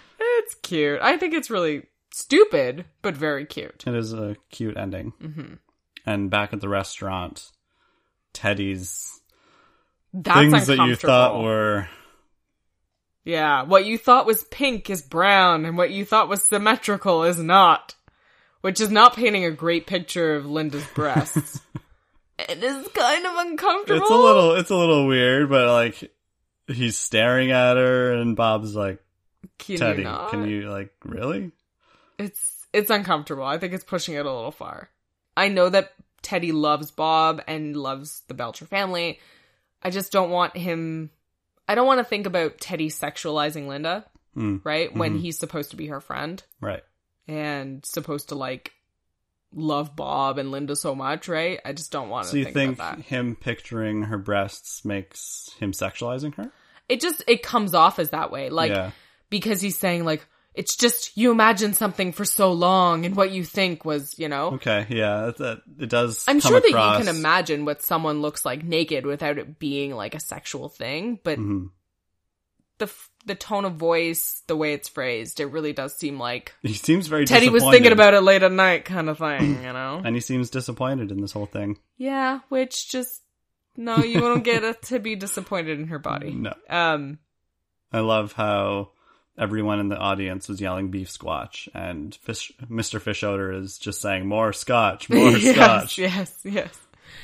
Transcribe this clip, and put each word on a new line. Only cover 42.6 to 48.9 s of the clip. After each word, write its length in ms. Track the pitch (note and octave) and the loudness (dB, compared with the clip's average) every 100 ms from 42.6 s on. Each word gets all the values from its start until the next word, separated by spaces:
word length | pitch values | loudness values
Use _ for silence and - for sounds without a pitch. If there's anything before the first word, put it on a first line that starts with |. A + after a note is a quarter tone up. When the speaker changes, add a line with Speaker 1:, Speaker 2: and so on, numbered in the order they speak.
Speaker 1:
Teddy 260 | - E3+ D#3 | -10 -6 -6
sexualizing 800 | - D3 - E3 D3+ D3+ D#3 C#3 | -6 -10 -8 -6 -4 -4 -6 -10
Linda, 380 | C#3 D#3+ F#3+ G#3+ _ _ - | -8 -6 -6 -10 _ _ -6
Speaker 2:
Mm. 240 | G#2+ F#2+ | -4 -4
Speaker 1:
right? 320 | D#3 D#3 E3 - | -4 -4 -4 -2
When 160 | E3 D#3+ | -2 -2
Speaker 2:
Mm-hmm. 60 | |
Speaker 1:
he's 140 | E3+ D#3+ | -6 -8
supposed 320 | E3 E3 D3 | -8 -8 -10
to 40 | - | -10
be 120 | D3+ | -12
her 120 | C#3+ | -12
friend. 420 | - B2+ D3+ F#3 - - | -8 -6 -6 -8 -16 -12
Speaker 2:
Right. 220 | G#2+ F#2+ - _ _ _ - | -8 -10 -12 _ _ _ -12
Speaker 1:
And 580 | D3+ D3+ C#3+ C3+ C3+ - | -8 -6 -8 -10 -12 -10
supposed 440 | - D3+ D3 - | -10 -8 -8 -8
to, 60 | D3 | -10
like, 360 | C3 C3 - _ _ | -8 -10 -14 _ _